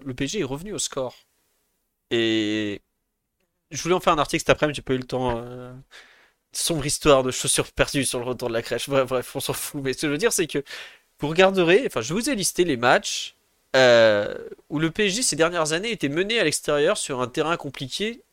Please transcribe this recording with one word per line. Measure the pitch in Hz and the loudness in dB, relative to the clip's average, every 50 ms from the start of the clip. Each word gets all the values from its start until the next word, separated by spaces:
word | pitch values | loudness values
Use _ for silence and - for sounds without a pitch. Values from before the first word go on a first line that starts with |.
| - | -12
le | 135 127 | -12 -6
P | - 139 | -6 -6
S | 143 | -4
G | 208 214 | -4 -4
est | 156 | -4
revenu | 123 135 147 180 214 | -4 -6 -8 -8 -10
au | 190 127 | -8 -8
score. | - - - 139 131 120 - - _ _ _ _ _ _ _ _ _ _ _ _ _ _ _ _ _ _ | -8 -6 -6 -6 -6 -6 -8 -14 _ _ _ _ _ _ _ _ _ _ _ _ _ _ _ _ _ _
Et | 120 117 113 113 110 110 107 104 107 107 107 104 101 - - _ _ _ _ _ _ _ _ _ _ _ _ _ _ _ _ _ | 0 0 2 2 2 0 0 0 -2 -2 -4 -4 -6 -8 -14 _ _ _ _ _ _ _ _ _ _ _ _ _ _ _ _ _
je | 160 135 | -12 -8
voulais | - 165 185 | -2 -2 -2
en | 175 | 2
faire | - 190 | 2 2
un | 170 151 | 2 2
article | 135 - - 160 | 0 0 -2 -2
cet | - - | 2 2
après-midi, | 135 - 156 151 139 | 2 2 2 -2 -2
j'ai | - | -6
pas | - - 131 | -4 -4 -4
eu | 127 | -4
le | |
temps, | 127 - 135 127 127 123 120 117 | -4 -6 -4 -2 -2 -2 -2 -4
euh, | 120 120 123 127 123 123 127 131 - _ - - - _ _ _ _ _ _ _ _ _ | -8 -12 -14 -16 -16 -16 -18 -20 -20 _ -20 -20 -20 _ _ _ _ _ _ _ _ _
sombre | - - - - 170 147 135 | -8 -6 -4 -2 -2 -2 -2
histoire | 147 - - - 156 139 131 127 | -4 -4 2 6 6 6 6 6
de | 127 | 2
chaussures | 123 - - 135 - - 131 - | -2 -2 -2 0 0 0 -2 -2
perdues | - - 131 - - 143 123 | 0 0 0 0 0 0 0
sur | - - 123 | 0 -2 -4
le | 120 | -4
retour | 127 123 - 123 | -4 -4 -4 -4
de | 120 | -4
la | 113 113 | -4 -4
crèche. | 117 - 117 117 - 139 | -4 -4 -4 -6 -4 0
Bref, | 139 135 131 123 | 0 0 2 2
bref, | 131 123 - - - | -2 -4 -4 -4 -8
on | 139 | -6
s'en | - - | -6 -4
fout. | 135 - - - - 143 | -4 -6 -6 -8 -8 -6
Mais | 135 135 | -4 -4
ce | 123 - | -4 -2
que | - | -2
je | 147 | -2
veux | 143 151 | -2 0
dire, | 220 226 | 0 0
c'est | - - 170 | 0 0 -2
que | - - 147 - - - - - - - _ _ _ _ _ | -2 -4 -6 -6 -6 -12 -16 -16 -18 -20 _ _ _ _ _
vous | 151 | -6
regarderez, | 143 160 175 190 190 196 185 175 165 180 247 277 | 0 4 4 4 6 6 4 4 6 6 4 4
enfin, | 202 - 123 | 0 -4 -4
je | 110 127 165 | -4 -2 -4
vous | 226 233 294 | -4 -2 -2
ai | 269 | -2
listé | 202 170 - - - | -2 -2 -2 0 0
les | 180 170 135 | 0 0 0
matchs, | 117 120 127 156 208 - - - - - - - _ _ _ _ _ _ _ - | 2 4 4 4 4 2 -2 -6 -8 -8 -10 -14 _ _ _ _ _ _ _ 4
euh, | 131 131 123 120 117 113 110 104 104 104 - - - - - - - _ _ | 6 8 8 8 8 8 6 6 4 0 -2 -6 -10 -12 -14 -16 -20 _ _
où | 156 147 | -4 -2
le | 160 165 | -2 -2
P | 160 - 214 | 0 0 0
S | 196 180 | 0 0
G, | 247 | 0
ces | 254 - 151 | -2 -2 2
dernières | 143 160 170 180 170 156 147 | 2 0 2 2 0 -2 0
années, | 160 175 208 233 | -2 -2 -2 -4
était | 214 - - 135 | -4 -4 -4 -2
mené | 143 165 190 202 233 233 | -2 -2 -2 0 0 0
à | 185 | 0
l'extérieur | 151 135 - - - 147 143 147 180 208 | 0 0 -2 -2 -2 0 2 2 2 2
sur | - - - 139 123 | 0 -4 -6 -4 -4
un | 123 | -4
terrain | 117 - 160 147 156 170 | -4 -2 -2 -2 -2 -2
compliqué | 165 - 139 - - - - - - 202 226 233 - _ _ | -4 -4 -10 -10 -10 -10 -10 -6 -6 -6 -6 -6 -10 _ _